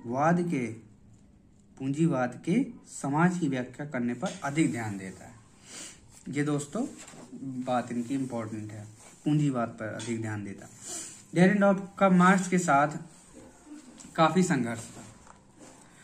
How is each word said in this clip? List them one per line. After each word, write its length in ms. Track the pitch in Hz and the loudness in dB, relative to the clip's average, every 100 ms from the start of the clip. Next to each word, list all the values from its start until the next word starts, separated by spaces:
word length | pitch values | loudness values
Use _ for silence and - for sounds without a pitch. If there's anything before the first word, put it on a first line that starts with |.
| 117 | -6
वाद 360 | 127 156 175 | 0 2 2
के, 520 | 170 139 113 110 - - - - - - _ _ _ - | 0 -2 -4 -8 -16 -20 -20 -20 -20 -20 _ _ _ -8
पूंजीवाद 640 | 135 143 165 131 123 - - | -4 0 2 2 -2 -4 -2
के 200 | 220 285 - - | 0 0 -6 -18
समाज 520 | - 139 147 175 180 | -8 -2 4 4 2
की 80 | 147 | -2
व्याख्या 380 | 131 123 - 147 | -2 -6 -10 -8
करने 280 | 123 120 | -4 -4
पर 260 | 120 190 - | -4 -6 -6
अधिक 280 | 139 143 143 | -4 0 0
ध्यान 260 | 113 107 98 | 0 -6 -8
देता 280 | 95 - - | -10 -14 -18
है। 80 | - - - - - - - - - - | -20 -20 -20 -20 -18 -18 -20 -20 -18 -8
ये 140 | 143 | -4
दोस्तों 420 | 143 143 - 214 285 - - - - - | -2 -2 -4 -6 -6 -8 -20 -20 -18 -14
बात 500 | 135 127 127 123 117 | -10 -8 -2 -2 -2
इनकी 240 | 120 117 135 | -6 -4 -4
important 560 | 127 117 110 107 107 | -4 -6 -8 -8 -12
है, 140 | - - - - - 151 | -14 -16 -20 -20 -8 0
पूंजीवाद 420 | 151 147 127 117 | 2 2 0 -2
पर 180 | - 107 | -4 -8
अधिक 360 | - 120 113 | -8 -6 -6
ध्यान 220 | 110 107 | -4 -6
देता 220 | 98 95 - | -8 -12 -16
है। 60 | - - - - - - 160 | -18 -14 -12 -14 -18 -2 4
डेरेनडॉर्फ 560 | 190 208 202 190 - - | 6 6 4 4 -2 2
का 100 | 196 | 4
Marx 380 | 180 180 196 - | 8 8 6 2
के 100 | 185 | 0
साथ 300 | 165 139 147 - - - - - - - - - - - - - | 4 4 4 -2 -12 -20 -20 -20 -20 -20 -20 -20 -20 -20 -6 2
काफी 280 | 160 180 | 4 6
संघर्ष 360 | 175 135 117 117 | 4 2 0 -6
था। 240 | - - - - - - - - - - - - | -12 -16 -20 -20 -20 -20 -20 -20 -20 -20 -20 -20